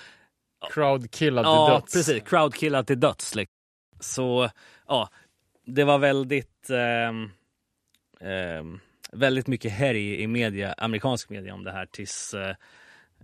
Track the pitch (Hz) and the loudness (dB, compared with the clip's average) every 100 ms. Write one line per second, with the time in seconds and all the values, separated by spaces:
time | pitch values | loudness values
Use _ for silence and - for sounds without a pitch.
0 | - - _ _ _ - - 151 139 135 | -20 -20 _ _ _ -16 -8 0 2 2
1 | 120 - 151 123 156 156 151 147 - 175 | -2 0 2 4 6 8 8 6 2 0
2 | 151 117 - 175 151 - 156 139 123 131 | 2 0 2 4 4 2 0 0 0 2
3 | 143 - - 110 95 _ _ _ _ - | 2 2 -6 -6 -6 _ _ _ _ -16
4 | - - 127 123 120 - - - - 135 | -10 -4 0 2 0 -2 -20 -16 -2 0
5 | 104 _ _ _ _ _ 120 127 143 143 | 0 _ _ _ _ _ -6 2 4 6
6 | 139 139 131 143 - _ - 123 120 117 | 4 2 0 -4 -6 _ -4 -2 0 0
7 | 117 113 110 98 _ _ _ _ _ _ | -2 -4 -10 -16 _ _ _ _ _ _
8 | _ _ 95 95 90 80 80 92 _ _ | _ _ -8 -6 -6 -8 -10 -14 _ _
9 | - 113 135 131 127 120 113 98 139 110 | -14 -2 0 0 -2 -4 -4 -2 -2 0
10 | 101 101 107 120 113 98 98 - 113 113 | -4 -4 -4 -2 -2 -4 -6 -6 -4 -2
11 | 135 120 - 101 95 95 92 95 92 - | -2 -4 -6 -14 -14 -14 -12 -12 -12 -12
12 | 98 - - 101 95 95 _ - - - | -12 -12 -10 -8 -8 -10 _ -20 -20 -20
13 | _ _ | _ _